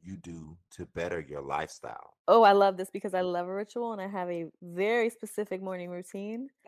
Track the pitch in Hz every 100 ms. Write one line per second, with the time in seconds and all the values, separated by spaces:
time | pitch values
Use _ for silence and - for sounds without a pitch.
0 | 90 92 85 85 78 87 _ - 85 85
1 | 87 87 69 71 69 73 80 - - -
2 | - _ - 226 202 202 196 185 190 202
3 | 202 180 180 175 180 196 214 240 233 208
4 | 196 202 180 175 165 - 175 175 208 240
5 | 226 - 214 - 208 190 190 185 175 180
6 | 185 196 208 233 269 _